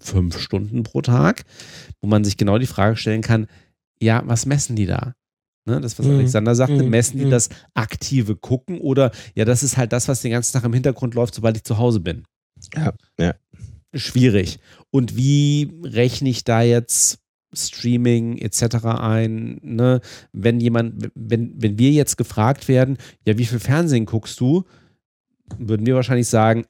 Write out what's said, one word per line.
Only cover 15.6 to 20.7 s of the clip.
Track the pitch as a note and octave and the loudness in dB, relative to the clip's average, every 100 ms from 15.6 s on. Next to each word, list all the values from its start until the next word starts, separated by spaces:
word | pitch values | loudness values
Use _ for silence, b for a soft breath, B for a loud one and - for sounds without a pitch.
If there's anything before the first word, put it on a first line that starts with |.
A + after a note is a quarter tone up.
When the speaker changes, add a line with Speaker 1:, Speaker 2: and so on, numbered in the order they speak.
| C#3+ E2 | -2 -8
Speaker 1:
rechne | D#3+ A2 B2 - C3+ | -6 0 0 0 -4
ich | A#2+ | -2
da | - A2+ | 0 2
jetzt | A#2+ A#2+ A#2 - - - _ _ _ | 4 2 0 0 0 -2 _ _ _
Streaming | - - - A#2+ A#2+ A#2+ A#2 A#2 A#2 | -10 -10 -6 -2 2 4 2 0 -6
et | G2+ | -6
cetera | - A#2 A#2 A#2 A2+ A2+ | -2 0 0 -2 -2 0
ein, | A2 A2 A2+ A2+ B2 | 0 0 -4 -8 -12
ne? | - A#2 B2 B2+ B B B | -6 0 2 2 B B B
Wenn | G2+ A2+ A#2+ | -2 0 2
jemand, | A#2 | 2